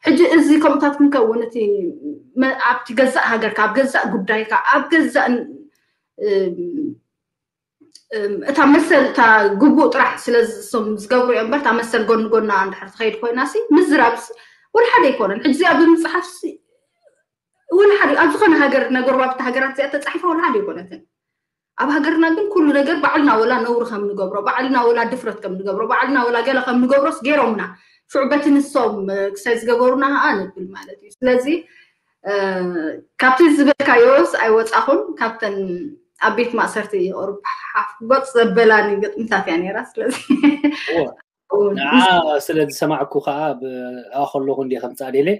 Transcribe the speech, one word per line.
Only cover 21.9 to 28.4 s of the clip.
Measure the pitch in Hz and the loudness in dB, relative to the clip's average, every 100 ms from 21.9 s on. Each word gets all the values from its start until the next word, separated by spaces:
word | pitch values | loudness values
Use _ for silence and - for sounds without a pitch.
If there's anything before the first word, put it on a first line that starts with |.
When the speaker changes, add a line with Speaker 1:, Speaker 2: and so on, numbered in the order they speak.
| 294 294 330 330 | 0 0 0 0
Speaker 1:
ግን | 330 403 | 0 0
ኩሉ | 359 302 | 2 2
ነገር | 277 277 330 | 2 0 0
ባዕልና | 277 320 285 | 0 2 2
ወላ | 220 226 247 | 2 2 0
ነውሪ | 233 240 233 | 0 -2 -4
ከም | 208 | -6
ንገብሮ፣ | 202 196 190 202 | -6 -4 -6 -4
ባዕልና | 202 254 262 262 | -4 -4 -2 0
ወላ | 240 233 233 | 2 0 -2
ድፍረት | 254 233 196 | -6 -8 -10
ከም | 190 | -10
ንገብሮ፣ | 185 196 196 226 | -8 -6 -6 -2
ባዕልና | 240 262 269 | -2 0 0
ወላ | 240 233 | 0 -2
ገለ | 233 262 | -2 -2
ከም | 254 247 | -2 0
ንገብሮስ | 247 277 285 - | 2 2 0 -4
ገይሮምና። | 240 294 226 208 185 - _ _ _ | -2 0 0 -2 -8 -14 _ _ _
ሽዑ | 294 269 | -4 0
በቲ | 285 | 0